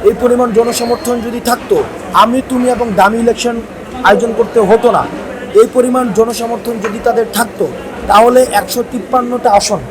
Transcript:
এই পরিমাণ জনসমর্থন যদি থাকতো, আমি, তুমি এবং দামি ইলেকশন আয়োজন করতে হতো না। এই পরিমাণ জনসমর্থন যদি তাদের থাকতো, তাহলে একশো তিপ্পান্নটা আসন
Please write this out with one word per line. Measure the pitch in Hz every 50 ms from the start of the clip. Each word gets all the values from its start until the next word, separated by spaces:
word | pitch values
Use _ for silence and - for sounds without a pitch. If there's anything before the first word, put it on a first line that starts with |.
| -
এই | 202 233 -
পরিমাণ | 247 240 247 247 247 240
জনসমর্থন | 202 226 226 240 - - 240 233 240 240 - 247 247 240
যদি | 220 240 226 240
থাকতো, | 226 233 240 - - - 202 160 - - - - - -
আমি, | 180 175 202 226 247 262 254 -
তুমি | 262 247 247 254
এবং | 247 214 240 233 190
দামি | 175 196 202 220 233
ইলেকশন | 226 240 226 - - 240 233 233 220 - - - - - - 254 -
আয়োজন | 185 208 196 226 226 196
করতে | 214 233 220 - 233
হতো | 208 180 220 226 - 240
না। | 202 156 120 - - - - - - - - - -
এই | 202 226 - -
পরিমাণ | 254 247 254 247 254 247 240 175
জনসমর্থন | 202 226 233 226 226 233 233 233 202 190 240 233 220 190
যদি | 220 202 226 -
তাদের | 240 233 233 220 -
থাকতো, | - 202 233 208 - - 190 151 - - - - - - -
তাহলে | - 196 208 226 240 247 254 254 -
একশো | - 208 190 190 - 240 233 -
তিপ্পান্নটা | - 240 196 - 254 254 240 240 247 240 - 240
আসন | 202 202 - - 208 160 123 117